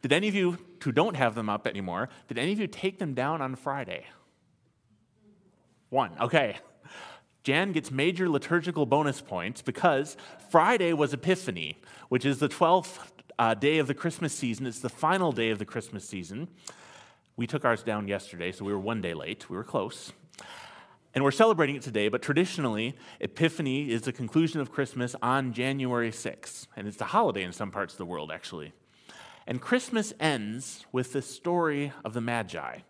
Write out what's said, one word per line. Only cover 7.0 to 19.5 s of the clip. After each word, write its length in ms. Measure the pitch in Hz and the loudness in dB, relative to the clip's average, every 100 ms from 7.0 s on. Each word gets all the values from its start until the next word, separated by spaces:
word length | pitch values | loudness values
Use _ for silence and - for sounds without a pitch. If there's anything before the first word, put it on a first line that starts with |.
| - - _ _ | -18 -20 _ _
Jan 280 | - 143 196 | 0 2 2
gets 180 | 160 151 | 0 -2
major 400 | 131 156 175 185 | 0 0 2 2
liturgical 560 | 143 - 175 170 160 135 | 0 2 0 0 0 2
bonus 340 | 143 147 131 | 4 2 -2
points 420 | - 92 87 123 | -6 -6 -4 -6
because 540 | - - 180 139 147 - - - - | -6 2 4 4 0 -8 -18 -20 4
Friday 440 | 165 180 240 175 | 6 8 4 4
was 180 | 160 147 | 2 2
Epiphany, 680 | 131 160 185 - 87 78 - - - - | 0 0 0 0 -6 -8 -10 -18 -20 0
which 140 | 127 | 2
is 160 | 131 131 | 2 2
the 80 | 139 | 0
twelfth, 640 | - 165 180 170 - - - - - | 4 6 6 4 -12 -18 -20 -14 2
uh, 160 | 117 110 | 4 4
day 240 | 139 156 | 4 4
of 80 | 139 | 2
the 80 | 139 | 0
Christmas 380 | 170 - 160 | -2 -2 -4
season. 340 | - 127 113 131 | -2 -4 -2 -6
It's 120 | 117 | -6
the 80 | 123 | -8
final 440 | - 156 190 180 | 0 2 4 4
day 180 | 123 113 | 2 0
of 80 | 110 | 0
the 80 | 107 | -4
Christmas 420 | 120 - 104 - | -6 -8 -12 -10
season. 400 | 98 85 101 170 - - - - - - _ _ - | -10 -8 -8 -10 -12 -18 -18 -20 -20 -20 _ _ -6
We 120 | 120 | -4
took 180 | 147 127 | 0 2
ours 160 | 113 | 2
down 260 | - 107 101 | 0 -4 -2
yesterday, 440 | 101 - 90 87 | -4 -6 -8 -6
so 120 | 95 | -4
we 80 | 98 | -4
were 80 | 101 | -2
one 220 | 98 113 | -2 -2
day 140 | 90 80 | -2 -4
late. 340 | 76 104 | -6 -10
We 80 | - | -8